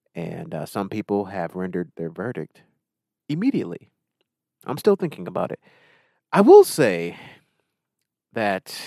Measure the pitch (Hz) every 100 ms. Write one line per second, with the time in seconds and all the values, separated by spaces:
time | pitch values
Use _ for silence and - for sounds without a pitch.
0 | _ - 82 85 82 80 - 110 98 104
1 | - 101 98 95 85 92 92 90 87 -
2 | 82 82 110 120 78 _ _ _ _ _
3 | _ _ - 147 247 240 87 85 - _
4 | _ _ _ _ _ _ - 147 - 196
5 | - - 87 - 87 - _ _ _ _
6 | _ _ _ 175 214 403 381 - 123 87
7 | 85 - - - _ _ _ _ _ _
8 | _ _ _ 117 104 95 - -